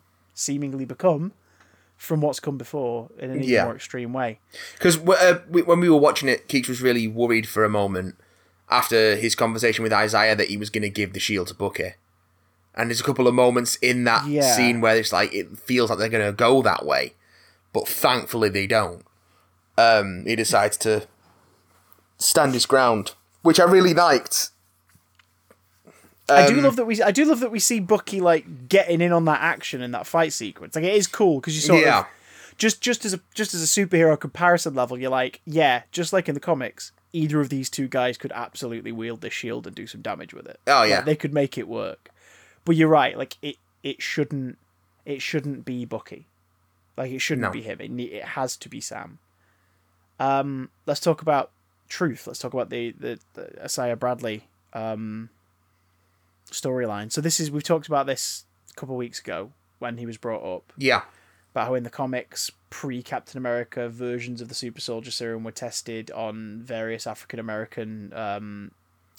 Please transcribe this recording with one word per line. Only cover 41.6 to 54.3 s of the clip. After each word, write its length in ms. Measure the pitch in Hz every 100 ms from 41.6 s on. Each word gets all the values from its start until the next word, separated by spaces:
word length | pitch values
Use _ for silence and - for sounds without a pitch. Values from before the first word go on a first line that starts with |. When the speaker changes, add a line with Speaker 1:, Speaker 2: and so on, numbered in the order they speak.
| 92
Speaker 1:
work. 440 | 113 95 - _ _ _ - _ _
But 120 | - 160
you're 140 | 160
right, 280 | 156 127 -
like, 200 | 131 -
it, 140 | 147 - _ _
it 200 | 135 -
shouldn't, 580 | - - 147 143 127 - _ _ _ _ -
it 180 | 139
shouldn't 420 | - 160 143 131 123
be 200 | 123 120
Bucky. 420 | 110 - - - _ _ _ _ _ _ -
Like, 160 | 131
it 80 | 131
shouldn't 280 | - 143 107
Speaker 2:
No. 40 |
Speaker 1:
be 120 | 117
him. 160 | 110 -
It 80 | 113
ne-, 140 | 123
it 220 | 120 104 -
has 300 | - 131 -
to 120 | -
be 120 | -
Sam. 360 | - 110 - 151 _ _ _ _ _ _ _ _ _ -
Um, 500 | 135 139 139 135 131 _ -
let's 140 | 143
talk 240 | 175 151
about 260 | 156 143 - _ _ _ -
truth. 400 | - 175 165 -
Let's 100 | 131
talk 160 | 127
about 160 | 127 113
the, 220 | 120 117
the, 280 | - 123 117 _
the 300 | - - -
Isaiah 320 | 127 - 123 113
Bradley, 520 | 123 123 120